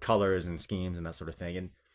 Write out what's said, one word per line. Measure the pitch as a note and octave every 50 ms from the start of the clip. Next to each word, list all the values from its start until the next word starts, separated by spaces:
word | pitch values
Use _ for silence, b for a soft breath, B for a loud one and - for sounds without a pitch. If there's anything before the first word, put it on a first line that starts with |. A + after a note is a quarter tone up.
colors | - - A2+ G#2 G2+ F#2+ F#2+ F#2 E2+
and | F2 E2+ D#2+
schemes | - - G#2 F#2 F#2 F#2 F2+
and | E2+ E2
that | E2 E2
sort | - F2 D#2+
of | D#2+
thing. | - F2+ E2+ F2
And, | F#2 F#2 F2+ - _ _ _